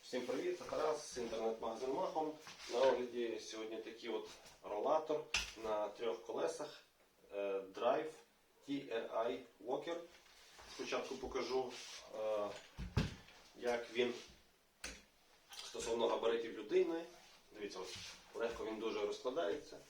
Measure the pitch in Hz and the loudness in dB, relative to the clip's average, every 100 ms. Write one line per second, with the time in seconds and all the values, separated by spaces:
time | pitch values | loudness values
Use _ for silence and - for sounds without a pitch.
0 | - 127 123 139 175 - - 135 156 - | -2 -4 0 0 0 -2 -2 2 2 2
1 | - 127 117 110 113 113 113 117 131 156 | -2 -4 -2 0 0 0 -2 -2 0 2
2 | 180 160 156 - - - - 123 131 123 | 2 2 0 -4 -12 -12 -2 6 8 6
3 | 123 120 117 107 - 113 110 113 113 110 | 2 0 -2 -2 -6 -8 -6 -6 -8 -8
4 | 120 107 - - - - 95 104 - 160 | -2 -2 -4 -14 -18 -14 -4 0 4 4
5 | 156 151 - - - 110 110 107 104 - | 4 0 2 0 0 -4 0 2 0 0
6 | 92 - - - - - - - - _ | -2 0 -4 0 0 -2 -8 -10 -20 _
7 | - _ - 101 101 98 95 101 120 151 | -20 _ -6 -2 0 0 -4 2 4 4
8 | 156 - - _ _ _ - 139 - 113 | 2 -8 -20 _ _ _ -4 -4 0 -2
9 | - 113 117 - - - - 180 170 170 | 0 2 2 0 -8 -12 -2 0 0 -4
10 | - - - - - - - - - - | -6 -18 -20 -20 -20 -18 -14 -8 -2 -2
11 | - 120 120 127 117 127 120 120 - - | -2 -6 -4 -2 2 2 0 -6 -10 -12
12 | - 107 107 107 101 - - - - - | -10 -2 2 2 0 -4 -12 -8 -2 2
13 | - - - - - - 120 120 113 113 | 0 -2 -16 -20 -20 -2 0 0 0 2
14 | 120 - - - - _ _ _ - - | 2 2 -10 -20 -20 _ _ _ -12 -12
15 | - _ - - - - - 113 117 117 | -18 _ -20 -20 -16 -12 -10 -6 0 4
16 | 110 107 113 117 113 - - 180 339 165 | 4 6 4 4 2 -4 4 4 6 2
17 | 170 - - - - 104 101 92 92 - | -4 -12 -20 -20 -20 -8 -8 -6 -8 -8
18 | - - - 107 117 117 110 113 113 104 | -10 -12 -12 -2 0 0 -4 -2 0 2
19 | - - 127 147 170 - - - | 0 0 0 2 2 0 -4 -14